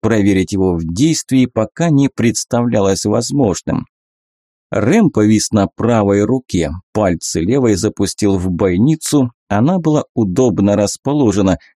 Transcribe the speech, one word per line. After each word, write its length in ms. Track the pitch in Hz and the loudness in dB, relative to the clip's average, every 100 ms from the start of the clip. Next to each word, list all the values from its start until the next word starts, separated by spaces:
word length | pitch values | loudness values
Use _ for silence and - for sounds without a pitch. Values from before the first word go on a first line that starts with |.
Проверить 500 | 113 110 101 95 92 | 0 0 2 2 0
его 240 | 98 95 85 | 0 0 0
в 80 | |
действии 640 | 82 87 151 160 - 131 123 | -4 0 0 0 0 0 0
пока 460 | - - - 170 | -2 -4 -2 0
не 180 | 139 139 | 2 0
представлялось 960 | - 117 - - 120 120 117 98 95 104 | 0 -2 -2 -4 -2 0 0 0 0 0
возможным. 800 | 110 120 139 117 85 - - - _ _ _ _ _ _ _ _ | -2 -2 0 0 -2 -4 -6 -6 _ _ _ _ _ _ _ _
Рэм 400 | - 101 208 190 | -2 0 2 2
повис 400 | - 107 107 - | 2 2 2 2
на 160 | 107 98 | -2 -2
правой 560 | _ 113 113 101 101 | _ 0 0 2 2
руке, 480 | 104 127 - 92 78 85 _ | 0 -2 -2 -4 -4 -6 _
пальцы 500 | 104 101 85 - - | -2 -2 -2 -4 -4
левой 340 | 85 135 123 98 | -2 0 2 2
запустил 640 | 107 - 101 - 104 95 | -2 -2 -6 -2 0 0
в 100 | 92 | -2
бойницу, 840 | 85 95 90 123 156 - 147 127 _ _ | 0 0 2 2 0 0 0 0 _ _
она 300 | 101 131 185 | 0 0 0
была 280 | 160 151 - - | 0 -2 -2 -4
удобно 600 | 107 90 127 90 98 104 | -2 2 0 2 0 2
расположена, 840 | 101 - - 147 123 98 98 85 _ | 0 -4 -6 0 0 2 0 -2 _